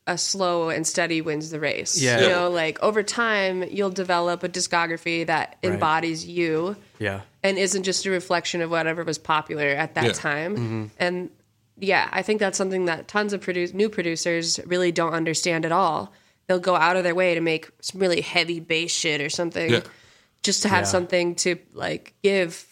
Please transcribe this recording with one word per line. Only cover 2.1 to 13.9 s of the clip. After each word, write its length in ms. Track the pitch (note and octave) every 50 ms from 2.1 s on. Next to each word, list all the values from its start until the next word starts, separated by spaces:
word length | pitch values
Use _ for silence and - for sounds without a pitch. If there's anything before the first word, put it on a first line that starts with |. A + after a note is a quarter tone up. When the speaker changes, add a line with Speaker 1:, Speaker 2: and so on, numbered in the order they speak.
| A#2+ A2+
Speaker 1:
You 60 | - -
know, 200 | F3+ F3+ F3+ F3+
like, 320 | F3 E3+ D#3+ D#3 D3 -
over 220 | - G#3+ G#3 G#3+ G3+
time, 580 | G3+ - A#3 A#3 A3+ G#3+ G3+ F#3+ F#3+ F#3 F#3 F3+ -
you'll 200 | - G3 G3 F#3+
develop 520 | F#3 F#3+ F3+ F3+ F3+ E3+ F3 F3 F3 F3
a 60 | F#3 F3
discography 760 | F3 F#3 F3 - F3 E3+ E3+ E3 E3 E3 - E3+ E3 E3 E3
that 320 | E3+ D#3+ D3 - - - -
Speaker 2:
Right. 120 | - F3+ -
Speaker 1:
embodies 520 | G2 E3+ D#3 D#3 D#3+ E3 E3 D#3+ D#3+ E3+
you 480 | F3 F3 F3 E3+ D#3+ D#3 D#3 E3+ F#3+ G#3 - - - _ -
Speaker 2:
Yeah. 220 | G#2+ G2+ G2 G2 - - _ _ -
Speaker 1:
and 120 | G3 G3
isn't 280 | F#3 G3 F#3 G3+ F#3+ F3+
just 200 | F#3+ F3+ - -
a 40 | G3
reflection 500 | F#3+ F3 F3 - F3+ E3+ E3+ - - F3
of 80 | E3 E3
whatever 320 | E3+ E3 D#3+ D#3+ D#3+ E3+ E3
was 120 | E3+ D3+
popular 500 | - - - D#3+ D#3 D3+ - D#3+ D3 D3 C#3+
at 260 | C#3 D3 D#3+ D#3+ -
that 100 | D#3+ C#3
Speaker 3:
Yeah. 60 | A2+
Speaker 1:
time. 440 | F#2+ - - D#3 C#3+ D3+ D#3+ F3+ G#3
Speaker 2:
Mm-hmm. 280 | A#2+ A#2 A2 A2+ A2 G#2+ G#2 - -
Speaker 1:
And, 320 | F3+ F3 F3+ F3+ F3+ - - _ _ _ _ _ _ _ _ -
yeah, 300 | G3 F#3+ F3+ C#3 - -
I 120 | - F#3+
think 180 | F#3 - G#3+ G#3
that's 180 | G#3 F#3+ F#3+ -
something 280 | F#3+ F#3+ F#3+ F#3 F3+
that 200 | F3 D#3+ D#3 -
tons 260 | - - G#3 G#3 G3+
of 80 | G3+ F#3+
produ-, 320 | - F#3 F3+ F3+ F3 E3+ F3+
new 160 | F#3+ G#3+ G#3+